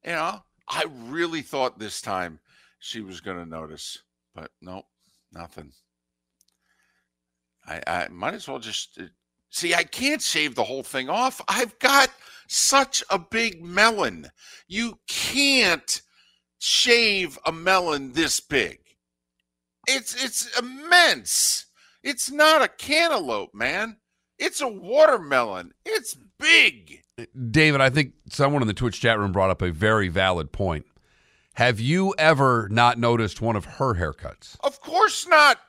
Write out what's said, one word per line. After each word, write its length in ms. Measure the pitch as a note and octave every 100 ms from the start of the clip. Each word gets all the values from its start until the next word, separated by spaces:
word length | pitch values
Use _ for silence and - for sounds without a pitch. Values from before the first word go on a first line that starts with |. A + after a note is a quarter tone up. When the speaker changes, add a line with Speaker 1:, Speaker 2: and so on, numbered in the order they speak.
Speaker 1:
You 80 | -
know, 320 | E3+ E3 G3+ _ _ -
I 160 | - D#3+ C3 A#2
really 360 | D#3 E3+ D#3+
thought 380 | B2+ C#3 B2+ G2
this 220 | G#2+ -
time 400 | - F#2+ F2 D#2+ _ _ _ _
she 200 | - A#2
was 220 | G2 F2+
gonna 240 | - F2+ E2+
notice, 540 | D#2+ D#2 D#2 - - _ _ _ -
but 160 | D#2 _
nope, 260 | F2+ F#2 - _ _ _ _
nothing. 400 | F2 E2+ - D2 _ _ _ _ _ _ _ _ _ _ _ _ _ _ _ _ _ _ _ -
I, 160 | D#2 -
I 200 | F2 -
might 240 | F2 A2
as 120 | G#3 D3
well 140 | C3
just, 400 | A2+ G#2 - -
uh, 60 | F2+ _ _ _ _
see, 240 | - E3+
I 100 | E3+ E3+
can't 360 | - C4 D4+
shave 340 | - D#3+ D3+ B2+
the 100 | G#2
whole 180 | C3+
thing 260 | B2+ C3+ B2+
off. 300 | G3 B3+ - -
I've 320 | G3+ B3 _
got 300 | B3+ C#4 C4 - - - _
such 580 | - - C#4 C4 - -
a 80 | G3
big 460 | E3+ A3+ A3+ E3+
melon. 680 | E3+ F3+ A3 G#3+ C#3 E2+ C#2 _ - - _
You 320 | F#3+ A#3 - -
can't 960 | - - B3+ C#4 C4+ G3+ D#3+ - - _ _ _ _ _ _
shave 840 | - - B3 A#3+ A3+ G3 F3 - -
a 80 |
melon 580 | E3 E3+ F#3+ F3 D3 C3+
this 300 | B2+ D#3 -
big. 380 | - C#3+ F2+ - _ _ _ _ _ _ _ _ _ _ -
It's, 340 | C4 A3+ -
it's 380 | C4 - A#3+ A#3+
immense. 1080 | B3 C4 D#4 F4+ E4 D3+ G#2 - - - - _ _ _
It's 300 | - - -
not 300 | C#4+ D#4 D#4+
a 80 | B3
cantaloupe, 840 | - - D4+ E4+ C4 C#3+ G#2+ F#2+
man. 440 | G2+ A#2+ E3+ A3+ G#3+ _ _ _ _
It's 240 | D#4 -
a 60 | C#4
watermelon. 1040 | G3 F3 C4 D#4 B3 D3+ C3+ A#2 F#2 F2 _ -
It's 300 | A4 - - _ _
big. 640 | D4+ E4 A#3+ B2 E2 - _ - A#2 C3+ A#2
Speaker 2:
David, 300 | A2+ D#3 C#3
I 80 | C3
think 240 | C3+ D3 - -
someone 320 | - C#3 D3
in 80 | A2+
the 40 |
Twitch 280 | G2 B2 -
chat 180 | A#2+ A2+
room 140 | G2+
brought 160 | F#2+ F#2+
up 120 | F2+
a 80 | F#2
very 380 | D#2 G#2+ A2 F#2+
valid 460 | E2+ F#2+ F2+ D2+
point. 320 | - F#2+ D#2 - _ _ _ _ _ _ -
Have 260 | A#2+ G#2+
you 340 | A#2+ F3 F#3+ F#3
ever 520 | D#3 D3 C3+ A#2+ G2+
not 260 | A2 A#2+ A#2+
noticed 440 | A#2+ A#2 A2 -
one 160 | A2 G#2+
of 80 | -
her 300 | - C3+ F#2+
haircuts? 600 | E2 - - - - -
Speaker 1:
Of 160 | C#4 -
course 480 | - E4+ G#4+ - F4+
not. 320 | D#4+ D4 A#3+